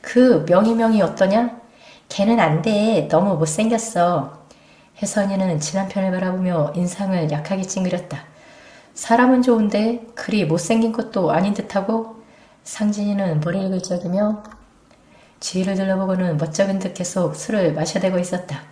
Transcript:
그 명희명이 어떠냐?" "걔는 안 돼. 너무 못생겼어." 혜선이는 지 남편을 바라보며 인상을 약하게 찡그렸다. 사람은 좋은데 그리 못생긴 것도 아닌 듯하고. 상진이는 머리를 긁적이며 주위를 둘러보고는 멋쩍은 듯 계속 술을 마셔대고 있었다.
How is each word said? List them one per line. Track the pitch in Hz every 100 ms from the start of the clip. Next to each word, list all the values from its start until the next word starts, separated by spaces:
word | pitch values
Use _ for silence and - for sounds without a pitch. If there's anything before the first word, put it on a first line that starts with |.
그 | - 240 254 165 151
명희명이 | 175 220 226 226 214
어떠냐?" | 180 - 190 214 240 - - - - - _
"걔는 | - 202 233
안 | 165 156
돼. | 190 208 220 202 -
너무 | 160 196 170
못생겼어." | 160 - 220 226 - 180 175 170 131 - - - - - _ -
혜선이는 | 196 214 196 196 185 156
지 | - 190
남편을 | 190 202 190
바라보며 | 185 185 185 180 170 147 180
인상을 | 180 - 196 185 151
약하게 | 147 156 190
찡그렸다. | 185 - 185 180 - 151 - - - - - - -
사람은 | - - 233 254 254
좋은데 | 254 226 208 208 220 240 - -
그리 | - 214 156
못생긴 | 170 - 226 226
것도 | 226 - 202 175
아닌 | 165 196
듯하고. | 202 - 202 190 226 226 - - - - _
상진이는 | - - 208 208 202 202 190 156
머리를 | 160 190 190
긁적이며 | 185 - 180 180 185 208 214 - - - _ _ _ _ - - _
주위를 | - 185 190 196
둘러보고는 | 190 190 190 185 180 151
멋쩍은 | 156 - 196 196
듯 | 185 -
계속 | 175 190 175 -
술을 | - 214 170
마셔대고 | 151 165 190 185 180
있었다. | 180 175 - 143 -